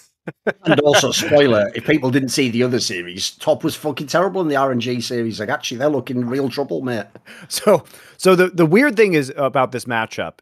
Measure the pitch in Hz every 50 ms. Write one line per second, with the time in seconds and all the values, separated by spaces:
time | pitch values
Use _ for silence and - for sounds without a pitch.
0 | _ _ _ _ _ 165 - _ _ 214 - - - 165 151 143 147 147 143 196
1 | 143 120 - - - - 151 147 143 127 113 104 101 98 - 120 - - 156 147
2 | 131 127 123 143 131 120 - 156 135 120 113 117 123 123 127 - 127 - 101 90
3 | 87 90 90 95 - - - - - 156 151 - - 156 - - - 151 135 -
4 | 156 135 - 165 185 196 180 190 175 151 139 135 139 135 127 120 110 127 123 120
5 | 117 - 127 120 117 113 101 90 107 113 143 147 - - 131 113 139 151 147 127
6 | - - 127 123 123 117 127 139 139 127 - 143 139 139 143 131 131 123 120 107
7 | 98 - - - _ - - - - - - - - 214 190 147 - - - -
8 | - - - - - 185 185 170 185 180 190 170 170 151 175 233 285 294 208 208
9 | 220 196 170 151 135 131 147 151 139 131 - 139 127 110 123 117 - 127 120 113
10 | 113 - - - 90 82 - _